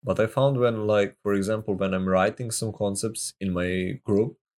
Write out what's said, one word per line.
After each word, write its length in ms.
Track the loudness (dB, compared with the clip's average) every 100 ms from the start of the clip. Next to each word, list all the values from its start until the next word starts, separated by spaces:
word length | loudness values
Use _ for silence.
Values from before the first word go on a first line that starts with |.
But 180 | -4 -2
I 60 | 0
found 320 | 2 2 4
when, 280 | 2 2 2
like, 300 | 2 2 -2
for 120 | -2
example, 400 | 0 0 -2 -2
when 180 | -2 0
I'm 160 | 0 2
writing 420 | 4 4 0 -8
some 220 | -4 -6
concepts 600 | -4 -4 -2 -6 -6 -12 -6
in 120 | -4
my 480 | -2 -2 -2 -2 -6
group, 320 | 0 2 2 -4 _ _